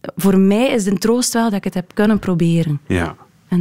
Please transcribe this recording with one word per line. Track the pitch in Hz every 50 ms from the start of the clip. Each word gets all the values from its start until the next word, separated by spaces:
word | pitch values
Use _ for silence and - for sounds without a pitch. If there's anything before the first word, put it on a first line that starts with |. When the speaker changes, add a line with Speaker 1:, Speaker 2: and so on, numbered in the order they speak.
| - - -
Speaker 1:
voor | - - 196 190 190
mij | 190 196 202 220 254 277
is | 277 233 185
de | 202 196 -
troost | - 220 233 247 247 -
wel | - 233 226
dat | 233
ik | 202 196 -
het | 190 -
heb | 185 175 - _
kunnen | - 208 214 214 202
proberen. | - 196 180 160 170 170 165 170 160 156 147 143 -
Speaker 2:
Ja. | - 95 90 85 78 - - - _ _ _ _ _
Speaker 1:
En | 185 175